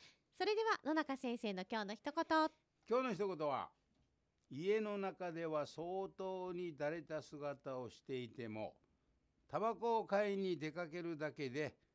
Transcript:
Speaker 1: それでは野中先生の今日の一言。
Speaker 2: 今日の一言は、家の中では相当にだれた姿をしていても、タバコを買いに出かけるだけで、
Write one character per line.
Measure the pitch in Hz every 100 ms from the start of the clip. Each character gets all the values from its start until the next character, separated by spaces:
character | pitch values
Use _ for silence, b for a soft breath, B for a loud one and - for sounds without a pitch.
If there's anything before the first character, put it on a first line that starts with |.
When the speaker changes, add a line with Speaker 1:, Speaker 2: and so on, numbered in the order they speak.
| B B B
Speaker 1:
そ | -
れ | 370
で | 427
は | 440 381
野 | -
中 | 311 294 269
先 | 254 233
生 | 220
の | 185 185
今 | 226
日 | 202
の |
一 | 208 -
言。 | 311 320 320 311 - _ _ -
Speaker 2:
今 | 247
日 | 262
の |
一 | 170 202 170
言 | 151
は、 | 127 87 _ _ _ _ _ _ _ -
家 | 127 180 214
の | 214 202
中 | 196 165 180
で | 165 165
は | 156 139
相 | - 170 185 190
当 | - 190 190 185
に | 175 175 139
だ | 147
れ | 170
た | 165 156
姿 | - 147 143 139 143 131
を | 120
し | -
て | - 127
い | 123
て | 117 117
も、 | 107 107 - _ _ _ _ _ _ -
タ | 147
バ | 220
コ | 196 233 226
を | 190
買 | 202 208
い | 196
に | 190 165
出 | 156
か | 151 170
け | 170
る | 170 156
だ | 151
け | 127 139
で、 | 127 147 - _